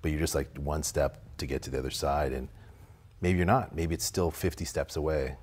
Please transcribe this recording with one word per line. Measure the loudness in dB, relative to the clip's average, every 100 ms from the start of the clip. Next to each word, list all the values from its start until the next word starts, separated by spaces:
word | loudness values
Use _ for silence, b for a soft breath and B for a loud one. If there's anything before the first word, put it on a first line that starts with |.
But | 0
you're | 0
just, | 2 0
like, | -2 -4
one | -4 -2
step | 0 2 0 0 -18 -8
to | -4
get | -4
to | -2
the | -4
other | -4
side, | -2 0 2 2
and | -2 -6 B B B B B B -2
maybe | 2 4
you're | 6
not. | 4 4 -2
Maybe | -2 0
it's | -2
still | 2 0
fifty | 2 -2 -2 -4
steps | -4 -2 -2
away | 0 0 -2 -6